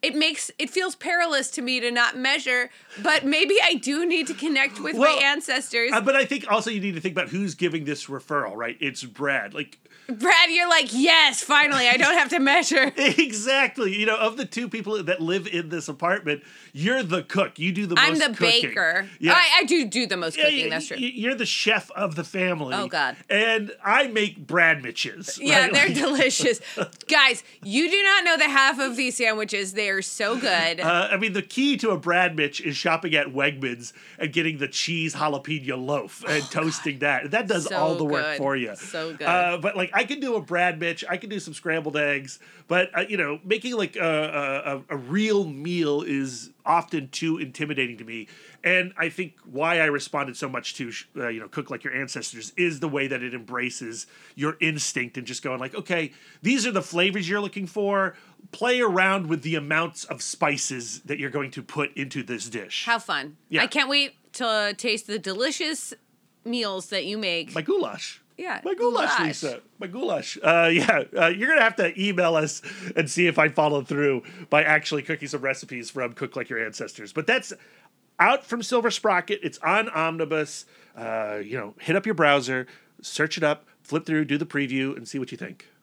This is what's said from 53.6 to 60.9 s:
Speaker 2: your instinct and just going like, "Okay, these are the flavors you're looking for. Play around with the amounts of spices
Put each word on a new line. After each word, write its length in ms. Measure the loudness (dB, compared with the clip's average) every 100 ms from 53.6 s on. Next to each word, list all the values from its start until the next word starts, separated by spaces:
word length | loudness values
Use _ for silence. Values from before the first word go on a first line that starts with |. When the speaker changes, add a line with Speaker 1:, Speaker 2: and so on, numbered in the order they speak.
| -6 -6 -10 -12 -14 -18 -20 -6
Speaker 2:
your 200 | -4 0
instinct 560 | -2 0 -4 -4 -4 -8
and 100 | -10
just 160 | -8
going 160 | -6 -6
like, 160 | -6 -10
"Okay, 380 | -4 -4 -4 -10 -20 -6
these 240 | 0 0 2
are 60 |
the 100 | -2
flavors 460 | -2 2 2 2 -2
you're 140 | -2
looking 260 | -4 -6 -8
for. 480 | -4 0 0 0 -4 _ _ -20
Play 260 | -4 0 2
around 480 | 2 4 4 2 0
with 140 | -2
the 140 | -2 -4
amounts 500 | 0 -2 -2 -6 -12
of 160 | -10
spices 800 | -8 -2 0 0 -4 -6 -8